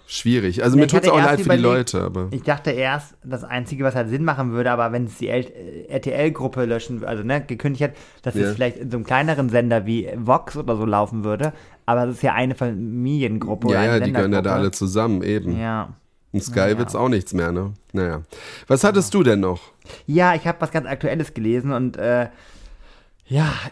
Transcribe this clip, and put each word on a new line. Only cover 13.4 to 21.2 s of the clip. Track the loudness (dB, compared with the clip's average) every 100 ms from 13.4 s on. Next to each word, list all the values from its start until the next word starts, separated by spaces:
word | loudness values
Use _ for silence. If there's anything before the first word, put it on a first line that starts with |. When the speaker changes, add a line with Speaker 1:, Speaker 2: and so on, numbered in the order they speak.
| -2 -2 0
Speaker 2:
oder |
Speaker 1:
Ja, | 2 4
Speaker 2:
eine | 2
Speaker 1:
ja, | 2
die |
gehören | 2 2
ja | 2
da | 2
Speaker 2:
Sendegruppe. | 2
Speaker 1:
alle | 0
zusammen, | 0 -2 0 2 0
eben. | 0 -2 -2 -4
Speaker 2:
Ja. | -2 -4 -6 -12 _ _ _
Speaker 1:
Und | -6
Sky | -2 0
Speaker 2:
Naja. | 2 2
Speaker 1:
wird's | 0 0
auch | 2
nichts | 0 0
mehr, | -2 0
ne? | -2 -4 -8 _
Naja. | -4 -2 -4 -10 -16 -18 -12 0
Was | 2
hattest | 4 4 2
Speaker 2:
Ja. | 4
Speaker 1:
du |
denn | 4 4
noch? | 2 -2 -8 _ -20 -14 0
Speaker 2:
Ja, | 4 4
ich | 2 -2
hab | -4
was | -4
ganz | -4 -4
Aktuelles | -4 -2 -2